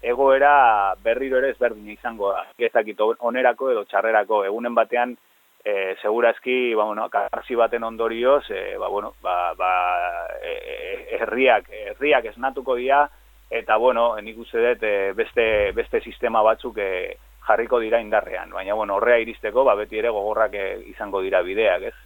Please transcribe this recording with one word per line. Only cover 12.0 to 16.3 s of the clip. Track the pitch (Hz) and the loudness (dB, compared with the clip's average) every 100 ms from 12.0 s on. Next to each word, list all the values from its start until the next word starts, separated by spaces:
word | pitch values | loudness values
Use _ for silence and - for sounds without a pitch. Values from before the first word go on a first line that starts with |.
| 143 139 113 | 0 0 0
esnatuko | 107 131 131 127 123 | -6 -6 -6 -4 -4
dira, | 127 139 147 - _ _ - | 0 2 2 -2 _ _ -8
eta, | 117 107 110 | -8 0 2
bueno, | 123 117 117 107 | 2 2 0 0
nik | 107 110 | -10 -16
uste | 113 117 | -8 0
dut, | 120 120 | 2 2
eh, | 110 101 98 | 0 0 -2
beste, | 98 113 - 113 110 101 | -2 -4 0 2 2 0
beste | 98 113 120 | -2 -2 -4
sistema | 120 - 120 | -6 -6 -2